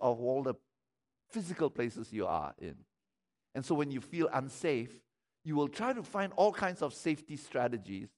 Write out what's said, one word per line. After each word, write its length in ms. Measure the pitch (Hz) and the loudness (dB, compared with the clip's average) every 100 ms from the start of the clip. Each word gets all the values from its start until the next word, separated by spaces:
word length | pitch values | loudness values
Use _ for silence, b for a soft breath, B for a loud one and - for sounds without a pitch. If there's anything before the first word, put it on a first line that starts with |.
of 200 | 123 117 | 2 4
all 220 | 123 135 | 2 2
the 120 | 131 117 _ _ _ _ _ _ _ | 0 -4 _ _ _ _ _ _ _
physical 400 | 226 175 180 147 | -8 -6 0 0
places 420 | - 120 110 110 | 2 -2 -2 -6
you 140 | 110 92 | -2 0
are 280 | 82 73 - | 0 -2 -8
in. 160 | 85 65 - _ _ _ _ _ _ | -12 -12 -20 _ _ _ _ _ _
And 100 | 135 | -10
so 100 | 131 | 0
when 160 | 151 143 | 0 0
you 100 | 131 | -4
feel 280 | 107 170 160 | -6 0 2
unsafe, 600 | 131 135 - 170 131 123 - _ _ _ _ | 0 -2 -2 0 2 -2 -12 _ _ _ _
you 120 | 156 147 | -2 2
will 120 | 143 | 2
try 240 | 147 240 | 0 -2
to 100 | 247 | -2
find 300 | 156 202 196 - | -2 -2 -2 4
all 160 | 208 | 4
kinds 300 | 208 190 180 | 4 -2 0
of 100 | 147 | -4
safety 440 | - 170 151 - 147 | -2 -2 -2 -4 -12
strategies 720 | - 135 123 117 92 98 - | -4 0 2 0 -6 -8 -8